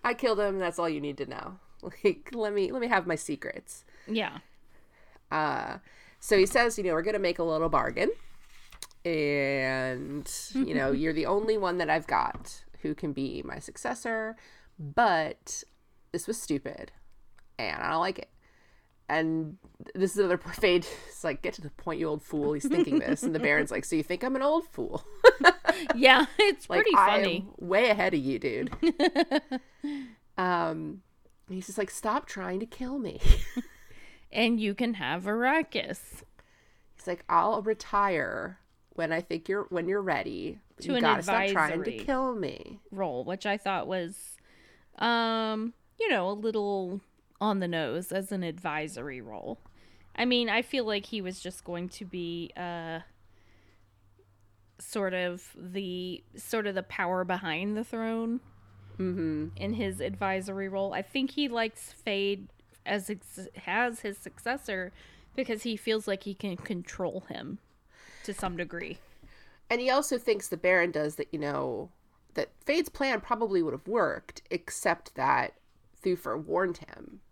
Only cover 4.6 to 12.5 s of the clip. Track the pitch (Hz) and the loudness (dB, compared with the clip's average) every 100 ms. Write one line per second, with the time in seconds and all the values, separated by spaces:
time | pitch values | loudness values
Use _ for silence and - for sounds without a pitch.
4.6 | - - - _ - - _ 156 151 131 | -20 -20 -20 _ -20 -20 _ 0 2 0
5.6 | - 190 - - - - - 202 190 247 | -4 -8 -14 -20 -20 -14 4 6 6 6
6.6 | 240 226 185 160 185 214 190 175 165 156 | 4 2 0 2 0 2 0 2 0 2
7.6 | 165 151 120 - 240 466 - - - - | 4 2 2 0 0 0 -10 -18 -20 -20
8.6 | - - - - 170 156 147 143 135 139 | -20 -18 -18 -8 -2 0 2 2 2 2
9.6 | 131 131 131 127 143 143 - - - 262 | 0 0 -2 -4 -6 -8 -8 -10 -6 -2
10.6 | 269 151 135 - - 160 - 202 220 220 | 0 2 2 2 2 0 2 2 2 2
11.6 | 185 180 160 160 - 101 62 - - | 2 0 2 0 2 2 2 -4 -12